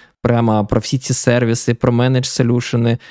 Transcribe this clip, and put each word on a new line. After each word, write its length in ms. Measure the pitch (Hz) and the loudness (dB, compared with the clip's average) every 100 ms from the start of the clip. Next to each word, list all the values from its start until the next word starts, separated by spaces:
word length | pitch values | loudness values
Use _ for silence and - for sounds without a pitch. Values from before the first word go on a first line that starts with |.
| - _ | -20 _
Прямо 440 | 120 117 117 107 104 | 0 2 2 2 0
про 140 | 117 | -2
всі 180 | - 131 | -2 -6
ці 160 | - | -4
сервіси, 600 | 127 - 120 117 117 - | -2 0 2 2 -2 -2
про 180 | 117 127 | -2 0
менедж-солюшени, 1080 | 120 127 131 127 - 120 123 - 120 117 120 - | 2 2 0 -2 -2 0 0 0 -2 0 -2 -6